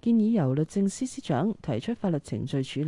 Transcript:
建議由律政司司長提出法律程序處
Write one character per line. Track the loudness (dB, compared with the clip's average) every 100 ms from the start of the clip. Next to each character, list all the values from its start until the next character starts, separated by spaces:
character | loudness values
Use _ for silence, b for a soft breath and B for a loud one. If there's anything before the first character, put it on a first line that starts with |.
建 | 4
議 | 4 4
由 | 4 2
律 | 2
政 | 0 0 0
司 | 0 -8
司 | -8
長 | -2 0 0 -2
提 | -4 -4
出 | -4
法 | -4 -2
律 | -2
程 | -2 -6 -2
序 | -2
處 | -2 -2